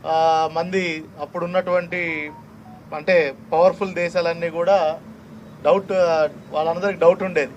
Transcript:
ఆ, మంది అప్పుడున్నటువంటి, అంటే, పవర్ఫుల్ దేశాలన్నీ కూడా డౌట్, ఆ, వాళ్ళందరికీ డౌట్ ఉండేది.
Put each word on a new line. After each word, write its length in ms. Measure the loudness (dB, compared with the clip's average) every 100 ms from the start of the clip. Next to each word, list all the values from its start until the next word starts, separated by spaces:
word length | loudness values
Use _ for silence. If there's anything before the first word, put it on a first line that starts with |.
| 0
ఆ, 440 | 2 4 2 0
మంది 520 | -2 -2 -2 -2 -6 -10 -14
అప్పుడున్నటువంటి, 1120 | -10 -6 -2 -2 0 -2 -2 -6 -4 -6 -8 -14 -20 -20 -20 -20 -14
అంటే, 400 | -8 2 2 2 -4 -2
పవర్ఫుల్ 420 | 4 4 2 -6
దేశాలన్నీ 560 | -4 -2 0 -2 -2 -6
కూడా 500 | -2 2 4 2 -4 -12 -20 -20 -20 -20 -4
డౌట్, 280 | 2 2 2
ఆ, 360 | 0 2 2 0 -4 -6
వాళ్ళందరికీ 480 | -2 -2 0 -2 4
డౌట్ 240 | 4 4
ఉండేది. 300 | 0 -2 -4